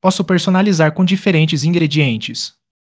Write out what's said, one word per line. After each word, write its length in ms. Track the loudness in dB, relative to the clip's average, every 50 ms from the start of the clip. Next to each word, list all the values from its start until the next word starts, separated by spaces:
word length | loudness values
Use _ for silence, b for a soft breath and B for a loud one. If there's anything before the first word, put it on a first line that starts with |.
Posso 220 | 0 0 0 0 -2
personalizar 680 | 0 0 0 0 2 2 2 2 2 2 2 2 0 2
com 120 | 0 0
diferentes 600 | 0 0 0 0 0 2 2 2 0 0 -2 -2
ingredientes. 880 | 0 0 0 0 0 0 0 0 0 -2 -4 -6 -10 -10 -10 -12 -12 _ _ _ _ _ _ _